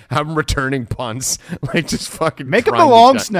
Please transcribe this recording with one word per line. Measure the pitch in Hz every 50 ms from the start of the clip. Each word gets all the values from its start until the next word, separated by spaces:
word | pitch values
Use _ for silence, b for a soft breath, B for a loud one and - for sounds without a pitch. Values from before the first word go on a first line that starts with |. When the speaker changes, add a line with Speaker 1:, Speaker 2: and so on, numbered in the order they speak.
| B B
Speaker 1:
have | 127 151 151 156
him | 160
returning | 156 143 - - 147 131 135 139 135 117
punts, | - - - 127 113 110 127 123 - - - - -
<laughs> | 175 - - - -
like, | 165 - -
just | - - - -
fucking | - - 160 156 - - 139 127
Speaker 2:
Make | 175 240 233
him | 427
Speaker 1:
grind | - - 330 277
Speaker 2:
the | 233
long | 226 233 254 269
Speaker 1:
this | 226 185
guy. | - 208